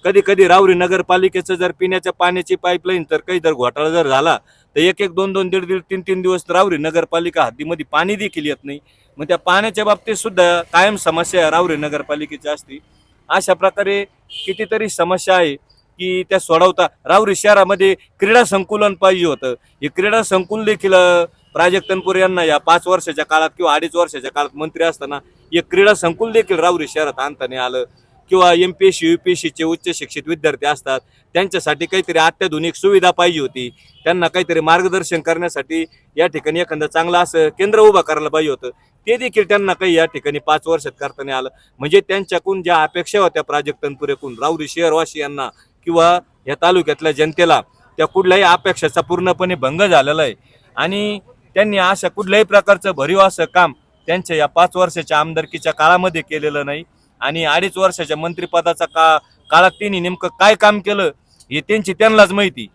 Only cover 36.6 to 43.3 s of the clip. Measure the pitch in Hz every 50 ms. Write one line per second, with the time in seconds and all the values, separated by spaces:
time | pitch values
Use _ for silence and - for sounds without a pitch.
36.6 | 175 - 160 151 151 147 - 165 165 175 175 175 180 - - 165 160 156 151 -
37.6 | 190 208 214 214 214 214 202 185 160 - 156 151 151 151 151 156 160 151 135 -
38.6 | - 123 117 _ _ _ _ _ _ 208 233 240 254 247 - 214 202 165 208 202
39.6 | 202 190 180 - 190 185 170 160 165 160 - 147 _ 147 143 147 - - 156 156
40.6 | - 160 165 156 139 147 - _ 139 139 - - 135 139 135 131 131 131 _ _
41.6 | _ _ _ _ 135 151 160 196 - - 190 196 196 - 185 175 _ 190 196 190
42.6 | 170 175 175 160 156 151 _ 175 175 - - 208 196 170